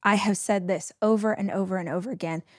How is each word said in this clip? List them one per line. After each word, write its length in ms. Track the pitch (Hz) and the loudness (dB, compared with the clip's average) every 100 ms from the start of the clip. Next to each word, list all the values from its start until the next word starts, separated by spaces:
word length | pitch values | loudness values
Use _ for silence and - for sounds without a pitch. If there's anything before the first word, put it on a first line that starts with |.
I 140 | 202 202 | 2 4
have 200 | 208 196 | 2 0
said 320 | - 202 180 | 0 0 0
this 240 | 185 - - | -2 -4 0
over 320 | 214 220 214 | 2 2 2
and 200 | - 196 | 0 -2
over 260 | 196 185 185 | -2 -2 -2
and 100 | 165 | -2
over 220 | 170 220 | -4 -6
again. 320 | 226 165 165 - | -6 -4 -4 -8